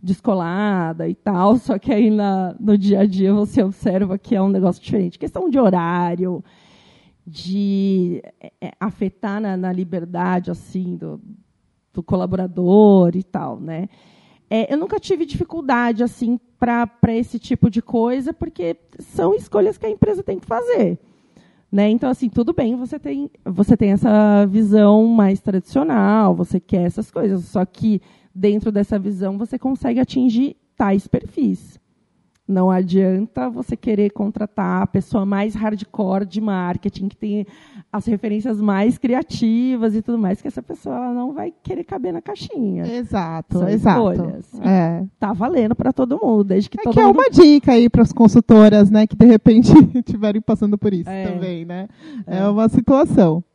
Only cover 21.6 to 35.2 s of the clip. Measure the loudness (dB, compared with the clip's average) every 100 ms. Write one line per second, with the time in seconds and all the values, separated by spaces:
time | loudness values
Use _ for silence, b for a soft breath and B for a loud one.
21.6 | _ 0 2 2 -2 -4 -4 -2 -2 -2
22.6 | -2 -4 -8 -10 -10 -10 -10 _ -10 -2
23.6 | 2 4 4 2 2 2 4 4 2 2
24.6 | 2 4 6 6 4 4 2 0 -2 -4
25.6 | -2 -4 0 0 2 2 2 0 -2 -6
26.6 | _ -2 -2 -4 -10 -4 -4 -4 -4 -4
27.6 | -4 _ -2 -2 _ _ _ -4 -2 0
28.6 | -2 -4 -2 -4 -6 -6 -6 -6 -8 -6
29.6 | -6 -4 -4 -2 -2 0 0 0 -4 -6
30.6 | _ _ -2 -2 -2 -6 -6 -4 -4 -4
31.6 | -10 _ _ _ _ _ _ _ -4 0
32.6 | 2 0 0 0 2 0 -4 -6 -8 -8
33.6 | -10 -8 -4 0 -2 -2 -6 -6 -8 -4
34.6 | -4 -2 -2 -4 -2 -4